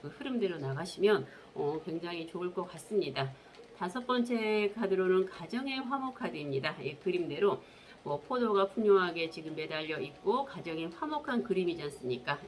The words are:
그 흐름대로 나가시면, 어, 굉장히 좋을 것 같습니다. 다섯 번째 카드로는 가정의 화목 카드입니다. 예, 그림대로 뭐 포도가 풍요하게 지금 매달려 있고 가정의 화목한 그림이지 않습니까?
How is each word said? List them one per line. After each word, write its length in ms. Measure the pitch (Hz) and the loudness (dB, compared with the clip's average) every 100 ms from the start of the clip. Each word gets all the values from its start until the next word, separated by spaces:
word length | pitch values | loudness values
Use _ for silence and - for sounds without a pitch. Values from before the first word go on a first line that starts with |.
그 80 | 143 | -12
흐름대로 500 | - 277 240 190 165 | -8 -4 0 0 0
나가시면, 680 | 135 135 185 - 202 196 135 - - | -2 -4 -4 2 4 4 0 -12 -12
어, 260 | - 147 156 | -4 -2 -2
굉장히 420 | 175 165 175 170 165 | -4 -6 -6 -6 -6
좋을 260 | 175 180 | -6 -4
것 120 | 180 | -4
같습니다. 680 | 180 160 - 208 147 139 135 - - - - - | -6 -8 -2 0 0 0 -4 -6 -18 -20 -16 -6
다섯 280 | 185 247 247 | -4 -4 0
번째 640 | 247 240 233 214 214 202 | 2 2 2 2 2 2
카드로는 520 | 220 190 185 185 185 185 | 2 2 4 6 6 4
가정의 520 | - 165 240 277 262 | -4 -6 -4 -2 -4
화목 360 | 254 269 262 | -2 -2 -4
카드입니다. 640 | 247 220 156 143 135 156 - | -4 -4 -4 -2 0 -2 -2
예, 120 | 147 143 | -6 -4
그림대로 640 | 185 180 156 147 202 139 - - - - | 0 0 0 2 2 2 -6 -20 -20 -10
뭐 160 | 151 143 | -4 -4
포도가 480 | - 254 233 196 196 | 0 0 4 4 4
풍요하게 640 | 233 214 196 175 165 165 | 4 8 8 6 0 -2
지금 240 | 160 156 156 | -4 -8 -6
매달려 420 | 156 156 156 151 | -4 -4 -2 -4
있고 460 | 147 139 190 254 | -4 -4 0 2
가정의 440 | 277 170 170 160 165 | 0 -6 -6 -4 -4
화목한 520 | - 302 302 285 240 | -4 -4 -4 -2 -2
그림이지 400 | - 185 175 160 | 0 2 2 0
않습니까? 540 | 147 - 127 120 - 143 | -4 -6 -4 -4 -2 -6